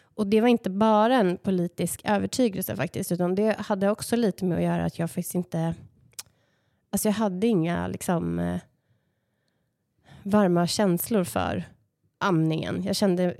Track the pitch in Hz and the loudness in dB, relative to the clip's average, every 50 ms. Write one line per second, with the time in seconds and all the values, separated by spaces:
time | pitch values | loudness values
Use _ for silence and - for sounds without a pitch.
0 | _ _ _ - 214 196 220 214 220 247 233 - - 196 185 196 220 220 214 208 | _ _ _ -6 -2 2 2 4 4 4 4 2 0 -2 0 2 2 4 4 4
1 | 214 233 262 262 196 180 175 - - 202 190 175 175 175 - - 180 170 - - | 4 4 4 4 4 2 0 0 -2 -2 0 0 0 -2 -4 -4 -4 -4 -4 -6
2 | - - 214 196 190 196 - - 254 220 185 185 185 - - - 139 175 - - | -4 -2 -2 0 -2 -2 0 0 0 0 0 -4 -6 -6 -6 -6 -6 -6 -6 -6
3 | 196 - 175 175 180 175 185 190 214 220 202 - 202 - 208 190 196 196 220 - | -4 -2 -2 0 0 0 0 0 0 0 0 -2 -4 -4 -2 0 0 0 0 -2
4 | - - 233 233 240 196 - - 185 180 160 175 170 170 170 170 170 165 - - | -2 -2 0 0 2 0 0 0 -2 -2 0 0 0 0 0 0 -2 -2 -4 -4
5 | 170 165 - 180 175 - - 180 175 - - 165 165 165 165 - - - _ _ | -6 -6 -6 -6 -6 -4 -4 -6 -4 -4 -4 -4 -2 -2 -4 -6 -12 -20 _ _
6 | _ _ _ - - _ _ _ _ _ _ _ _ _ _ _ _ _ - 196 | _ _ _ -20 -20 _ _ _ _ _ _ _ _ _ _ _ _ _ -4 0
7 | - 214 196 214 226 202 180 185 214 240 220 170 160 170 170 175 175 185 - - | 0 0 0 2 0 -2 0 0 2 2 2 2 2 0 0 -2 -2 -4 -6 -4
8 | - - 180 165 170 170 170 - - - 180 175 - _ _ _ _ _ _ _ | -2 -2 -2 0 0 -2 -2 -2 -2 -2 -4 -6 -8 _ _ _ _ _ _ _
9 | _ _ _ _ _ _ _ _ _ _ _ _ _ _ _ _ _ _ _ _ | _ _ _ _ _ _ _ _ _ _ _ _ _ _ _ _ _ _ _ _
10 | _ - - - - 202 202 214 202 180 175 170 175 165 - - 214 185 170 175 | _ -20 -20 -12 -2 2 2 4 4 4 4 2 2 2 0 2 2 2 2 0
11 | - - 240 196 175 - - 95 87 87 - 180 170 - - _ _ _ _ _ | 0 0 0 0 0 0 -2 -2 -2 -2 -2 -4 -6 -10 -14 _ _ _ _ _
12 | _ _ _ - - 202 175 160 160 160 156 160 - - - - 180 196 196 - | _ _ _ -4 -2 0 2 2 2 0 0 -2 -4 -6 -6 -4 -4 -4 -2 0
13 | 214 190 175 180 180 180 - | 2 2 2 2 0 -2 -2